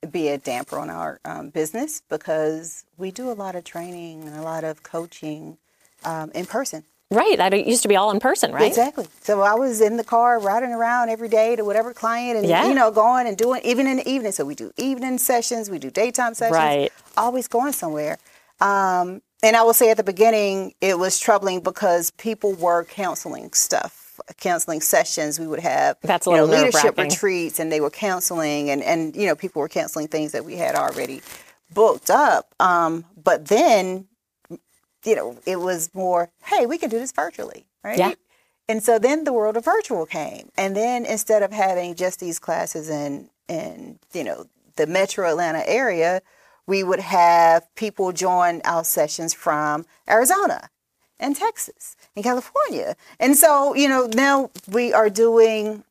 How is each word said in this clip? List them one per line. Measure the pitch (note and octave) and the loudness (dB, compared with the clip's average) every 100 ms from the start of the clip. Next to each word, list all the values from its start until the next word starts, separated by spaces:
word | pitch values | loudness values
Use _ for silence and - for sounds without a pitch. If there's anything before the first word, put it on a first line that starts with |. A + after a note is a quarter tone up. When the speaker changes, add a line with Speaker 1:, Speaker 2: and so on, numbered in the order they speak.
| E3+ | -8
Speaker 1:
be | F3 D3+ | -4 -2
a | C#3+ | -4
damper | - B2 - - | -6 -8 -8 -10
on | D3 | -10
our, | E3 E3 C#3 | -8 -10 -10
um, | - D#3+ D#3 | -14 -14 -10
business | E3 D#3 A3+ D#4 - _ | -6 -6 -4 -8 -10 _
because | D#3 - D#3+ D#3 D#3+ E3 - - _ | -10 -4 -2 -2 -4 -10 -18 -20 _
we | F#3+ | -12
do | F#3 B3+ | -10 -10
a | |
lot | A3 G3 F3+ | -8 -10 -12
of | |
training | F3 E3+ F3 F3 E3+ D#3+ D#3 | -12 -14 -12 -14 -16 -16 -16
and | D3+ | -12
a | |
lot | D#3+ D#3+ | -8 -8
of | D#3 D#3 | -8 -10
coaching, | - E3 E3+ - D#3 D3+ D#3 D#3+ _ _ _ _ | -10 -10 -10 -12 -12 -12 -14 -20 _ _ _ _
um, | D#3+ D#3+ D#3 | -10 -8 -8
in | D#3+ F3+ | -10 -8
person. | A3+ C4+ D#3+ - _ _ | -6 -8 -10 -18 _ _
Speaker 2:
Right. | G3+ F4+ G4+ | 2 4 4
That | F#3 G3 - | 4 2 2
used | A3+ | 0
to | G#3+ | 2
be | G3+ | 2
all | G#3 | 2
in | G#3 | 2
person, | B3+ F4 - | 0 0 -2
right? | C3+ - | 2 2
Speaker 1:
Exactly. | - B3+ C#4+ G3 _ | 4 0 -2 -12 _
So | - G#3 | -2 2
I | G3+ | 4
was | A3 C4+ A3 | 2 0 2
in | G#3+ A#3 | 2 2
the | |
car | A3+ A#3 A#3+ A#3 | 0 2 4 2
riding | G3 G#3+ B3 | 2 0 -2
around | A#3 A3+ B3 A#3 | -2 0 0 0
every | A3+ A3+ | -4 0
day | A3 A3 A#3 | 2 2 2
to | |
whatever | G#3 G3+ A#3 | 0 0 -2
client | A#3+ A3+ A#3 B3 A#3 | -4 -4 -4 -2 -2
and, | G3 | 2
Speaker 2:
Yeah. | E3+ C4+ | 2 4
Speaker 1:
you | |
know, | C4+ A3+ | 4 4
going | G#3+ A3 B3+ A#3+ | 4 4 4 0
and | G3 | 0
doing, | A3+ B3+ | 0 0
even | - A#3+ C4+ | 0 0 2
in | C4 | 0
the | - | -2
evening. | C4 G#3+ | -4 -4
So | G3 C#3+ | -4 -6
we | D3 | -8
do | A2 - | -14 -6
evening | C4 C4 C4 B3+ | -4 -4 -4 -4
sessions, | - B3 A3+ A#3 G#3 | 0 0 0 -6 -6
we | F3+ | -8
do | C3 | -6
daytime | D3+ A3+ A#3 A#3+ | -2 0 0 -4
sessions. | A3+ A3+ E3 | -2 0 2
Speaker 2:
Right. | D#3 C#3+ C#3 - _ - | 2 2 0 -4 _ -2
Speaker 1:
Always | A3+ B3+ A#3+ | 0 -2 -2
going | A#3 C4+ | -2 -2
somewhere. | C4+ E3+ D3+ D3+ E3 _ _ _ _ | -4 -6 -6 -6 -8 _ _ _ _
Um, | G3 G3+ F#3+ F3+ F3+ F#3+ _ _ | 2 2 2 0 -2 -6 _ _
and | A3 A3+ | 4 6
I | |
will | A3+ A3+ | 6 6
say | A#3 | 4
at | A3 | 4
the | |
beginning, | G3+ F#3 A3 A3 G3+ G3 F#3+ - | 0 4 4 4 0 -2 -6 -4
it | F#3+ F3+ | 0 0
was | F#3 F#3 | 0 -2
troubling | - G#3 F#3+ F#3 | 2 2 2 -2
because | F3 F#3 G3+ F3 E3+ | -4 -2 0 2 0
people | _ A3+ A3 G#3 | _ -8 -4 -4
were | F#3+ F3 E3+ | -2 0 0
canceling | E3 - F#3+ D3+ F3 D3 - | -2 -8 -8 -6 -10 -12 -6
stuff, | - - - - - - - - F3+ | -2 0 -2 -4 -14 -20 -20 -20 -10
canceling | F#3+ E3+ F3 D#3 | -4 -2 -2 -4
sessions. | - F3 E3 - D3+ D3+ | 2 2 2 -2 -4 -6
We | D#3+ | -6
would | D3+ | -6
have, | E3 C3+ C#3+ - | -2 0 0 -2
Speaker 2:
That's | D#3+ F3 - | -2 -2 2
a | |
Speaker 1:
you | E3+ | 4
know, | D#3 | 6
Speaker 2:
little | D#3 D3+ | 4 4
Speaker 1:
leadership | D#3 G3+ - | 4 2 2
Speaker 2:
nerve-wracking. | D3 | -4
Speaker 1:
retreats, | - G3+ F#3 E3 - | -2 -2 -2 -4 -6
and | D#3+ | -4
they | D#3 | -2
were | D3 | -2
canceling, | - G#3 F#3 - E3+ D3+ D3 C#3+ | -4 -6 -4 -4 -4 -4 -2 -2
and, | C#3 | -2
and, | - E3 D#3+ D3+ | 0 -2 -2 -2
you | G3+ | -2
know, | D3+ | -2
people | F#3+ D#3+ | -4 -6
were | D3+ | -4
canceling | - D#3 - D3+ | -4 -6 -6 -6
things | D#3+ D3+ | -4 -4
that | D3+ D#3 | -6 -8
we | - | -6
had | E3+ D3 | -4 -2
already | C#3 C#3 C3+ C3+ - - - _ _ | -2 -4 -8 -10 -16 -20 -20 _ _
booked | E3+ A3 - - | 2 4 4 2
up. | B3+ C#4+ D#3 - _ | 4 4 2 -2 _
Um, | F#3 F3 E3 E3 E3+ _ | 2 2 0 -2 -10 _
but | D#3+ D#3+ D3+ | 0 0 2
then, | G#3+ E4 A3 F#3 F#3 F#3+ _ _ _ _ E3+ _ _ _ _ | 4 6 4 2 -6 -12 _ _ _ _ -20 _ _ _ _
you | - G#3+ | -2 0
know, | A2+ A#2+ - | 0 -8 -6
it | F#3 | -4
was | F3+ F3+ D#3+ | -2 -4 -6
more, | F#3 F#3 F3 E3+ _ - | -4 0 0 0 _ -2
"Hey, | G4+ A#3+ | 0 0
we | E4 | -2
can | D#4+ | -4
do | A3+ | -4
this | C4 | -6
virtually," | - - - - - _ _ | -6 -6 -8 -14 -14 _ _
right? | - A#2+ | -8 0
Speaker 2:
Yeah. | F#3 - _ _ _ _ _ | 0 -2 _ _ _ _ _
Speaker 1:
And | A3 | -2
so | G#3+ A3+ | 2 4
then | A#3 D4+ D4+ | 4 0 0
the | |
world | B3 G#3+ A3 | 0 0 0
of | A#3 | 0
virtual | G4+ G#4+ G#3+ D#3+ | 0 0 -6 -6
came. | E3+ D3 G2+ - - | -6 -8 -12 -14 -6
And | G3 G3 | -4 0
then | A#3 B3 A#3+ | -2 -2 -4
instead | G#3+ - G#3+ | -6 2 2
of | G3 | 2
having | G#3+ F#3+ F3+ F3 E3+ | 0 0 0 -4 -4
just | F3+ F3+ | -4 -4
these | F3+ E3 | -10 -8
classes | - E3 E3+ E3 D#3 | -4 -4 -4 -8 -6
in, | D3+ D3 C#3+ - _ _ | -6 -6 -8 -14 _ _
in, | E3 D#3+ F2 - - _ | -8 -8 -12 -18 -20 _
you | F3+ | -10
know, | B2+ C2+ - _ _ - | -8 -8 -12 _ _ -2
the | D3+ | 0
metro | F3+ G3 - F3+ | 0 -2 -2 -2
Atlanta | D#3+ F3 D#3+ - | 0 -2 -2 -2
area, | G#3+ C4 F3 E3 F#3 _ _ _ _ - | 0 0 0 0 0 _ _ _ _ -4
we | G3 | -2
would | F#3 F#3 | 0 -2
have | F3+ F#3 E3+ E3+ E3 E3 - - | 0 4 6 8 6 6 2 -8
people | A3 - F#3 | -8 -2 -4
join | E3+ F#3 F3+ F3 E3+ | 0 0 2 2 0
our | - E3+ E3 | -2 -2 -2
sessions | - D3+ - E3 | 0 -2 -2 -6
from | - - D3+ D3+ D3 E3 _ - | -4 -2 0 0 -4 -8 _ 2
Arizona | A3 B3+ F#4+ G4+ - - _ _ _ _ _ | 2 4 2 0 -4 -10 _ _ _ _ _
and | C4+ C#4+ | -6 -4
Texas | G#4+ A4 - - - - _ - | -4 -4 -12 -14 -20 -20 _ -6
and | |
California. | G#3+ B3 - C5+ D5 C#3+ F#2 - - - | -2 -2 -2 -2 -2 -2 -6 -8 -12 -2
And | B3+ C#4 | 2 6
so, | E4 C#4+ C#4+ C4+ | 6 6 2 2
you | C#4+ | 2
know, | C4 B3 | 2 0
now | A3 C#4 C#4 C4 - - | 2 2 2 0 -8 -4
we | G#3 A#3+ | -2 2
are | G#3 A3 | 4 4
doing | G3+ A3+ A3+ A3+ A3 G#3+ G#3+ - | 4 4 8 6 4 -4 -8 -14